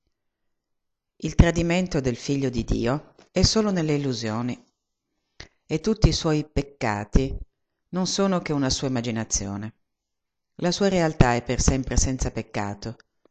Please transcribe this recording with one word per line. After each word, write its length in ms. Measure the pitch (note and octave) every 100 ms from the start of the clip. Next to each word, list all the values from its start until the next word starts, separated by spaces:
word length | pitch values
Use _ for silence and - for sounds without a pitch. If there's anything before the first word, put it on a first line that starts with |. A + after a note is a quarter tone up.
| _ _ _ _ _ _ _ _ _ _ _ _
Il 180 | D#3+
tradimento 640 | - E3+ E3+ E3+ F3 F3+ D#3
del 160 | B2+ -
Figlio 340 | - C#3 C3+
di 140 | A#2+
Dio 520 | A2+ A2 A2+ C#3+ - _ -
è 100 | -
solo 300 | F#3 A3 G#3+
nelle 240 | F#3 D#3 D3
illusioni, 680 | C#3 A#2 A2+ A2 A#2+ - _ _ _ _ _ _ _ _ - _ _
e 140 | D#3
tutti 300 | A3 A3 E3+
i 40 |
suoi 340 | - E3 D3+ D3
peccati 880 | - C#3 - B2 G#2 G#2+ - C3+ - - _ _ _ _
non 160 | F3 F3+
sono 340 | - G3 F3+
che 100 | E3+
una 160 | D3 C3
sua 180 | C3 C#3
immaginazione. 840 | B2+ A#2 A2+ A2 - G2 G2+ G#2+ - _ _ _ _ _ _ _ -
La 140 | F3
sua 180 | F3 G3
realtà 440 | F#3 D#3+ D#3 B2
è 80 | A#2+
per 180 | - B2
sempre 380 | - C3+ B2+ B2
senza 320 | C3+ C3 B2+
peccato. 680 | - - G#2+ G2+ G2+ A2 B2+ _ _ _